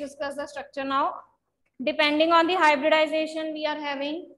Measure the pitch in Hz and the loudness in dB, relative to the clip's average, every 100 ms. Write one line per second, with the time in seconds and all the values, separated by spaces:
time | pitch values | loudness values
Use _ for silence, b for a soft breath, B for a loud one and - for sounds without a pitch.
0 | 285 - 285 269 285 - 277 - 269 269 | -12 -8 -8 -8 -10 -10 -12 -8 -4 -2
1 | 320 - - _ _ _ _ - 262 302 | -2 -6 -18 _ _ _ _ -8 -4 0
2 | 294 302 320 339 330 370 311 294 302 311 | 0 2 4 4 4 4 4 4 4 4
3 | 311 311 311 320 311 311 302 302 294 277 | 2 0 -4 -6 -8 -6 -4 -4 -6 -6
4 | 285 320 381 | -6 -8 -12